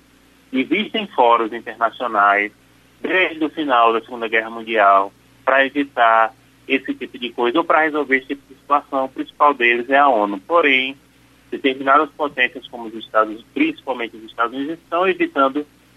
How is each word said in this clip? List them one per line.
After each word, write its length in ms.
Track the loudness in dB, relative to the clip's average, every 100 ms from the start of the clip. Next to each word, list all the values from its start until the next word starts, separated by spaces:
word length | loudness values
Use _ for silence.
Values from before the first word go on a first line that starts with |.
| _ _ _ _ _
existem 560 | -6 -2 -2 -2 -6 -6
fóruns 440 | 2 4 4 0
internacionais, 1000 | -6 -12 -4 -4 -2 -4 2 4 2 0 -8 _ _ _ _
desde 420 | -4 -2 -2 -2
o 60 | -6
final 420 | -4 0 4 4
da 80 | 2
Segunda 280 | -4 -10 -2
Guerra 200 | -2 -4
Mundial, 640 | -10 -4 2 4 4 2 -8 _ _
pra 220 | 0 0 0
evitar 680 | -2 -4 2 4 4 2 -2 _ _ -6
esse 260 | -4 -4
tipo 220 | -10 -10 -12
de 140 | -12
coisa, 280 | -2 0 0
ou 60 |
pra 180 | 0 0
resolver 340 | 0 -2 -2 -4
esse 100 | -4
tipo 160 | -12 _
de 100 | -20
situação. 460 | -2 -2 -2 -4
O 40 | -4
principal 460 | -8 -12 _ 0
deles 340 | 2 0 0 0
é 100 | 2
a 100 | 4
onu. 320 | 4 0 -4
Porém, 560 | 0 2 2 0 -2 -10 _ _ _ _ _
determinadas 640 | -4 -2 -2 2 2 2
potências, 560 | -4 -6 -2 -2 -2 -14
como 220 | -12 -12
os 60 |
Estados, 500 | -12 -4 0 0 -4 -12
principalmente 640 | -2 -2 -4 -8 -8 -8 -12
os 80 |
Estados 320 | -18 -6 -4 -4
Unidos, 220 | -10 -10
estão 240 | _ -2 -2
evitando 580 | -2 -4 0 0 0 -8 _ _